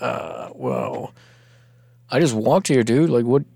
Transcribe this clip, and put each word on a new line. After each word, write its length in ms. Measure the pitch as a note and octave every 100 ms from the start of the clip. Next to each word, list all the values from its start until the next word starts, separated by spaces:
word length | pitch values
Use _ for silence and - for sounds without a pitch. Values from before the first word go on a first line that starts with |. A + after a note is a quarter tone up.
"Uh, 480 | - - D#2+ - - -
well, 580 | B2+ - - - - - - _ _ _ _ _ _ _ -
I 100 | B2+
just 140 | D#3+
walked 360 | A2+ G#2+ F3 -
here, 120 | C3+
dude. 280 | A2+ B2 E3
Like, 140 | A#2+ A#2
what, 180 | C#3 C#3+